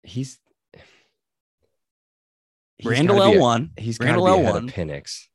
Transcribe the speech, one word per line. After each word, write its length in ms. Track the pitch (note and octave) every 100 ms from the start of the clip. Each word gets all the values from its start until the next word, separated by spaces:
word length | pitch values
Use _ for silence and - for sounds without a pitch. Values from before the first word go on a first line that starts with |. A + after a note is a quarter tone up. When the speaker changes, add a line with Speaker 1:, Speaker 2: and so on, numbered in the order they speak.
Speaker 1:
He's, 380 | G#2+ A2 C3+ - _ _ _ - _ _ _ _ _ _ _ _ _ _ _ _ _ _ _ _ _ _ _ _
he's 100 | A2+
Speaker 2:
Randall 280 | A#2+ E3+ G3+
Speaker 1:
gotta 120 | G3
be 60 | G3+
a, 20 |
Speaker 2:
L 40 |
one. 280 | B2 A#2 D#3+ -
Speaker 1:
he's 240 | A2+ A2+
Speaker 2:
Randall 260 | B2 E3+ F3+
Speaker 1:
gotta 100 | F#3+
be 60 |
ahead 120 | B2 G2+
Speaker 2:
L 40 |
one. 60 | B2
Speaker 1:
of 60 |
Penix. 520 | - D#2+ C#2+ - - _